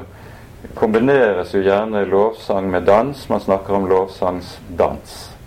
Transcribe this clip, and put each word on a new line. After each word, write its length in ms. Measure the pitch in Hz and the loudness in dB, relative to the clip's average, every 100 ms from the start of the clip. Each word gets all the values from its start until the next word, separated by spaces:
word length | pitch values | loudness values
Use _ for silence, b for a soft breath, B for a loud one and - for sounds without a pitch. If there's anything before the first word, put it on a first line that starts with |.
| - B B B B B - | -6 B B B B B -12
kombineres 800 | - 113 110 131 139 113 90 90 | -4 0 2 4 4 4 2 -2
jo 60 | 98 | 0
gjerne 440 | 95 101 110 104 95 | 2 2 0 -2 2
lovsang 640 | 98 110 113 - 101 95 | 2 2 0 -4 -2 0
med 160 | 90 90 | 0 4
dans. 420 | 104 135 139 - | 4 2 -4 -4
Man 120 | 104 | -4
snakker 340 | - 98 98 | 0 -2 0
om 140 | 101 92 | -2 2
lovsangsdans. 1400 | 92 95 - 92 90 - - - 85 80 - - - - - | 0 0 -4 -4 -4 -8 -16 -8 -2 -2 -2 -14 -20 -18 -20